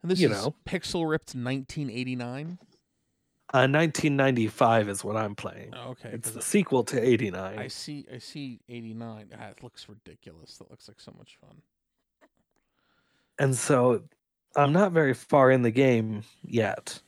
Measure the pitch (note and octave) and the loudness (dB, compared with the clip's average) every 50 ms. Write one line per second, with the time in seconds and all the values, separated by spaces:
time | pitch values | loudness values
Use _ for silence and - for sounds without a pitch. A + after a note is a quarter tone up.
0 | - E3+ F#3 F#3 F3+ C3 G#2+ - A2+ B2+ - _ _ - - F#3+ - - - F#3 | 0 0 2 4 4 2 2 0 -2 -4 -6 _ _ -8 -8 -8 -6 -4 -4 -4
1 | E3 D#3 D#3 D#3+ _ - - B2+ A#2+ B2 C3 C#3 C3 _ - D#3 D3 C3+ G#2+ A#2+ | -2 0 -2 -4 _ -6 -10 -8 -6 -4 -6 -6 -8 _ -8 -8 -8 -6 -6 -6
2 | B2+ B2+ B2+ B2 A#2+ A#2+ B2 C3+ D3 D#3+ F3+ F3+ _ _ _ _ _ _ _ _ | -6 -6 -6 -6 -8 -8 -10 -10 -10 -12 -12 -14 _ _ _ _ _ _ _ _
3 | _ _ _ _ _ _ _ _ _ _ - C3 B2+ C3 C3+ D3+ E3 E3 D3 - | _ _ _ _ _ _ _ _ _ _ 2 4 4 4 4 2 2 2 0 0
4 | - D#3 C#3+ C#3 C#3 C3+ C3 A#2+ A2+ G#2+ - - C3+ A#2 A2+ A2+ G#2 G2+ G2+ G2 | 0 0 2 4 4 4 4 2 0 -2 0 2 4 4 4 4 2 0 -4 -8
5 | - G#2 G#2 A2 A2 G#2 G2+ - - - - - - - - B2 A#2+ B2 B2 _ | -6 -6 -4 -4 -4 -4 -6 -10 -12 -14 -14 -14 -18 -18 -16 -16 -14 -14 -16 _
6 | - A#2 A2 A2+ A2 - - A#2 - - - G#3 - - - B2+ A#2 - - B2+ | -16 -14 -14 -10 -10 -10 -10 -8 -8 0 0 0 2 2 0 0 0 0 -2 0
7 | A2 C3 B2 A2 A2 G#2 F2+ F2+ F#2+ F#2+ G2+ G#2+ G#2+ B2+ - - - - D3 D3 | 2 4 4 4 2 -2 -6 -6 -10 -10 -10 -10 -12 -12 -12 -12 -12 -12 -12 -14
8 | - - - A#2+ - - - D#3 C#3+ C3+ A#2+ G#2+ _ _ B2 A#2+ A#2 A2+ A2 A2+ | -14 -16 -18 -18 -18 -16 -14 -12 -12 -12 -14 -16 _ _ -16 -14 -14 -12 -12 -12
9 | A#2 A2+ A2 G#2+ G#2+ - - G#2+ A#2 G#2 G#2 - - B2+ _ - - - G#2 A#2 | -12 -14 -14 -16 -18 -20 -18 -18 -18 -18 -18 -20 -20 -20 _ -20 -20 -20 -20 -20
10 | _ - D#2 _ _ - D#2+ E2 D#2+ - - - - _ - A2+ - - G2 _ | _ -20 -20 _ _ -20 -20 -20 -20 -20 -20 -20 -20 _ -20 -20 -20 -20 -20 _
11 | - - - - - _ - _ _ _ _ D#3 _ _ _ _ _ _ _ _ | -20 -20 -20 -20 -20 _ -20 _ _ _ _ _ _ _ _ _ _ _ _ _
12 | _ _ _ _ _ _ _ _ _ _ _ _ _ _ _ _ _ _ _ _ | _ _ _ _ _ _ _ _ _ _ _ _ _ _ _ _ _ _ _ _
13 | _ _ _ _ _ _ _ - C#3+ C3+ C3 A#2+ - - D3+ B2+ B2 B2+ A#2+ G#2 | _ _ _ _ _ _ _ 0 0 0 0 0 0 2 2 4 4 4 2 2
14 | - - _ _ _ _ _ _ _ _ _ - C#3+ C#3+ D3 F3 G#3 G3 E3+ E3 | -2 -8 _ _ _ _ _ _ _ _ _ 2 2 4 4 4 2 4 4 2
15 | D#3 C3+ B2+ - - _ - D3 C3+ B2+ C3 C3 B2 A#2 G#2+ B2+ C3+ C3+ B2 A#2 | 2 2 0 -2 -2 _ 4 6 8 8 6 6 4 2 4 4 4 6 6 4
16 | A2 A2 A2 G#2 A2 - _ _ _ - - A#2 G#2+ G2 - - - - - - | 2 -2 -4 -8 -10 -14 _ _ _ -4 0 0 0 0 -2 -6 -8 -12 -14 -14
17 | _ | _